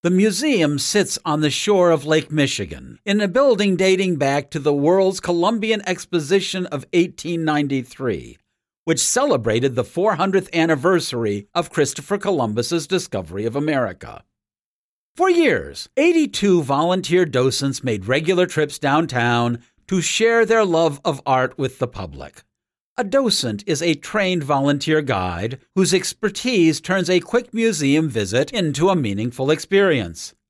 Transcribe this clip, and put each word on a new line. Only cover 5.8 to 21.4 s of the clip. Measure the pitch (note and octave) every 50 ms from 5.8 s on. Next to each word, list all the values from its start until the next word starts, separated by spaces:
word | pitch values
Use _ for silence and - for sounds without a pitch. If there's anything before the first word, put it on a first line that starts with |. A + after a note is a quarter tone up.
| - F3+
Exposition | F#3 F3+ - _ - E3+ D3+ C#3 F#3+ G3 F#3 - - F#3+ F3+
of | F3 - C#3 C3+ _
eighteen | - F3 F3 F3+ - - - D#3+ F3 E3+ D#3+
ninety-three, | D#3 D3+ D3 D3 C#3 C#3 C3+ B2 - - - C3+ B2 G2 C#2+ A#1+ A#1 - _ _ _ _ _ _ _ _ _ _
which | - E3 C3
celebrated | - - - B3 C#4 D4 B3 B2+ G#2+ A2+ G#2+ A#2 B2+ C#3 A#2+
the | B2 A#2
four | - - E3+ F#3 A3 G3
hundredth | C#3+ F3+ G3 F#3 F#3+ F#3+ -
anniversary | - E3+ D#3+ E3 D#3+ C#3 B2+ F3+ F#3+ E3+ - - - A#2+ A#2 G#2+ G2+ G#2 G2+ _ _
of | E3+ E3+ -
Christopher | - - D3 - - - C#3 - G3+ G3+
Columbus's | G#3 F#3+ F#3+ D3+ B2 A2 G#2 A#2 A#2 - E3+ E3+ C#3+ -
discovery | F#3+ F3+ - - - G2+ F2+ D#2 F2 G2 G#2+
of | A2+ A2+
America. | C#3+ D3 D#3 D3+ C3+ B2 G2 F2+ _ - - - - _ _ _ _ _ _ _ _ _ _ _ _ _ _ _ _ _ _ _
For | - F4 F#4+
years, | F4 E4+ E4 B3+ D#3+ G#2 D2 C#2+ - - - - _
eighty-two | - D4 F4 E4+ E4 D4+ - - - G3+ G3+ F#3 F3
volunteer | D3 B2 C#3 C#3 D#3+ F3 F#3 F#3+ - - E3+ F#3 F#3
docents | D#3 B2+ B2+ B2+ C3 A#2+ - C#3 C#3 C3+ -
made | - B2+ A2 G2+ F#2
regular | G#2 B2+ D3 D#3 D#3+ F#3+ F3 F3+
trips | F3 - D#3 D3+ C3 - -
downtown | - C#3 C#3 D#3 E3 - B2+ B2 A#2 A#2+ A#2+ A#2+ A#2+ A#2+ A#2+ A#2 _ _ _ _ _
to | - F#3+ F3+
share | D#3+ - - - A3 A3+ A#3 A#3 A3+
their | F#3 A3+ A3+ G#3+
love | F#3+ E3 D#3+ E3 D#3+ C#3+ C#3
of | _ - D3+ C3+ _
art | C3+ C3 B2+